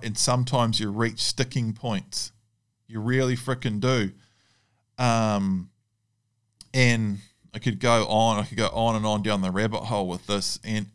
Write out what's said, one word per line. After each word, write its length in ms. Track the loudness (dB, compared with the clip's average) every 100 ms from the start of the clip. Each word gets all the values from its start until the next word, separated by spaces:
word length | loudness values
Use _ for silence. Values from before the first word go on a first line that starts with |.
and 140 | -2 -2
sometimes 600 | 0 2 2 2 2 0
you 120 | -2
reach 300 | 0 -2 -2
sticking 520 | -4 -2 -2 -2 -4
points. 580 | -4 -4 -4 -4 -10 -10 _ _ _ _ _ -12
You 140 | -6
really 340 | 0 2 2 -2
frickin' 440 | -4 -4 -4 -2
do. 320 | 0 2 0 -6 _ _ _ _ _ _ _ -2
Um, 720 | 0 2 2 0 0 -2 -6 _ _ _ _ _ _ _ _ _ -4
and 440 | 4 4 4 0 -4 -10 _ _
I 60 | -6
could 200 | -4 0
go 260 | 4 4 4
on, 340 | 2 4 2
I 40 |
could 140 | -2 0
go 100 | 0
on 280 | 2 0 2
and 100 | 0
on 180 | 0
down 180 | 0 0
the 100 | 0
rabbit 280 | 0 0 -2
hole 280 | -2 -2 -2
with 180 | -4 -4
this, 300 | -4 -4 -6
and, 240 | -6 -6 -4